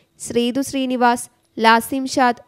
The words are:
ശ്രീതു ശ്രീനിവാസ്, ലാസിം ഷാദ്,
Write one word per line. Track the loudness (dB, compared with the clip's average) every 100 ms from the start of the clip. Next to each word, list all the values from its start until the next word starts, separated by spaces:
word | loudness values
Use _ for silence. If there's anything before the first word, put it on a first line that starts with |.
| _ _
ശ്രീതു | -6 -2 0 -2 -4
ശ്രീനിവാസ്, | -4 -4 0 2 0 -4 _ _ 0
ലാസിം | 4 4 2 -6 -4
ഷാദ്, | 0 0 0